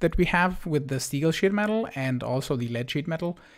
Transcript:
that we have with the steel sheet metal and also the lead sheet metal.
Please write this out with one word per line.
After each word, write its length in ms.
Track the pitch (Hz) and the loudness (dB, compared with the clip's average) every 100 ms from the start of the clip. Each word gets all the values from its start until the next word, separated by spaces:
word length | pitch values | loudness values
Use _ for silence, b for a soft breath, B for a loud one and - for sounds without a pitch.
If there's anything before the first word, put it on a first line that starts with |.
that 180 | 170 - | 2 4
we 80 | 175 | 2
have 400 | 175 180 180 180 | 4 2 0 0
with 220 | 151 127 | 0 0
the 120 | 135 | -4
steel 320 | - 143 160 | -2 0 0
sheet 200 | 160 196 | 2 2
metal 360 | 208 214 220 226 | 2 0 0 -2
and 280 | - 131 123 | -4 -2 -2
also 320 | 120 127 - | 0 -2 0
the 140 | 135 117 | -2 -2
lead 220 | 117 123 | -4 -4
sheet 180 | 151 160 | -4 -4
metal. 300 | 160 175 175 B | -4 -4 -6 B